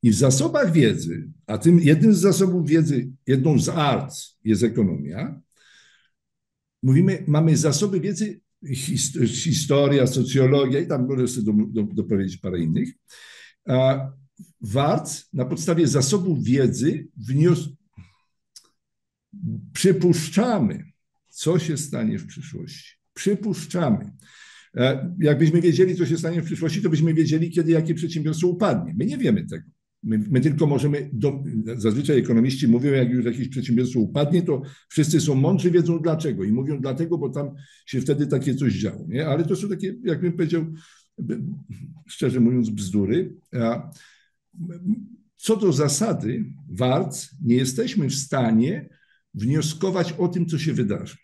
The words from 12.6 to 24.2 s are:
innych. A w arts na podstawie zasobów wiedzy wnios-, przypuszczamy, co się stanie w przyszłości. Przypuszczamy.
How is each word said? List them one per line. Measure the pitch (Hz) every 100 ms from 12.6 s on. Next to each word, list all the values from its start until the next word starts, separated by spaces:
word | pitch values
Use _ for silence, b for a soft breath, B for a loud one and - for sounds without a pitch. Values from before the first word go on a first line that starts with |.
innych. | 82 82 - - _ B B B B B -
A | 127 131 135 135 - _ _ - _
w | 101 110
arts | 147 220 - - _
na | 135
podstawie | 127 165 - 170 156
zasobów | 135 123 208 180 147
wiedzy | 107 135 127 95 135 214 - - 107
wnios-, | 135 165 165 - - _ - b b _ _ _ - _ _ _ _ _ _ _ 202 175 110 -
przypuszczamy, | - 185 185 180 165 - - 247 220 185 - - _ _ _ _
co | - 151 175
się | - 143
stanie | - 127 110 107
w | 104
przyszłości. | - - - - - - _ _
Przypuszczamy. | - 196 208 208 180 - 180 151 104 - -